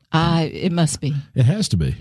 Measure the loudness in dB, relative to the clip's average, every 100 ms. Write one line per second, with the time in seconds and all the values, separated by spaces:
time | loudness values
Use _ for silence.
0 | _ 0 2 2 0 -2 -4 0 0 0
1 | -4 -4 -4 0 2 2 0 0 -2 -4